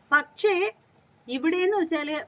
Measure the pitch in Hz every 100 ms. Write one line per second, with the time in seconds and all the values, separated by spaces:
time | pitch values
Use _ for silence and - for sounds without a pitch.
0 | _ 294 285 - 427 370 415 - _ _
1 | _ _ - 254 311 359 370 415 330 320
2 | 294 302